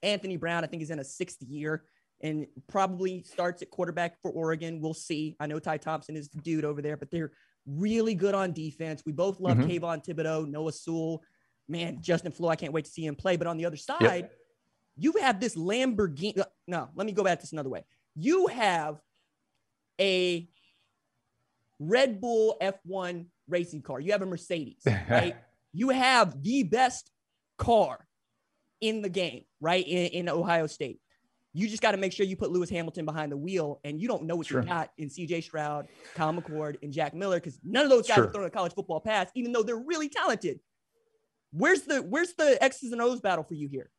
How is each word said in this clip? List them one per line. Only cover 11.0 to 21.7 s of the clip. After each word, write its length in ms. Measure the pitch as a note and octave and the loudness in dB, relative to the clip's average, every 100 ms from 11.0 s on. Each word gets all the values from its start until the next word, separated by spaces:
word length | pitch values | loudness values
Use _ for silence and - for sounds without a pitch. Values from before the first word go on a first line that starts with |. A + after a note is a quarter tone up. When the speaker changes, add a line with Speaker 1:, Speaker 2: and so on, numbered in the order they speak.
| D#3+ E3 _ _ _ _ _ | -2 -4 _ _ _ _ _
Speaker 1:
Man, 280 | E3 E3+ D3+ | -6 -6 -8
Justin 300 | E3 E3+ F3 | 0 0 0
Flowe, 180 | - E3+ | -2 0
I 60 | D#3+ | 0
can't 160 | C3+ | -2
wait 120 | D#3 D3+ | -4 -4
to 60 | |
see 140 | - D#3+ | -6 -6
him 100 | C#3+ | -4
play. 200 | F#3+ F3+ | 0 0
But 100 | E3+ | 0
on 100 | E3 | -2
the 80 | E3+ | -4
other 100 | D3+ - | -4 -6
Speaker 2:
Yep. 120 | C#4+ | 2
Speaker 1:
side, 280 | A3 F3+ F3 - _ _ _ _ _ - | 4 4 -6 -16 _ _ _ _ _ -2
you 160 | G#3+ F#4 | 0 2
have 200 | C4+ G#3 | 2 2
this 160 | A3+ E3 | 0 -2
Lamborghini. 880 | E3 A3 C4 G#3 G3+ C#3 G3 G3+ G3 _ - | -2 0 0 2 0 0 -4 -2 -4 _ -8
No, 220 | F3 B2+ D3+ | -6 -6 -6
let 100 | G#3+ | -4
me 60 | |
go 160 | G3 F#3+ | 0 2
at 140 | E3+ | 2
this 100 | - | -2
another 180 | D#3+ C3+ | -8 -6
way. 140 | G#2+ - _ _ - | -6 -10 _ _ -4
You 320 | F#3 F#4 F4+ | 2 4 4
have 520 | B3 G#3+ F3 D#3 D3+ _ _ _ _ _ _ _ _ _ - | 2 2 2 -2 -8 _ _ _ _ _ _ _ _ _ 2
a 480 | G3 F#3 F3+ F3 E3+ _ _ _ _ _ _ _ _ _ _ _ _ | 4 4 2 0 -4 _ _ _ _ _ _ _ _ _ _ _ _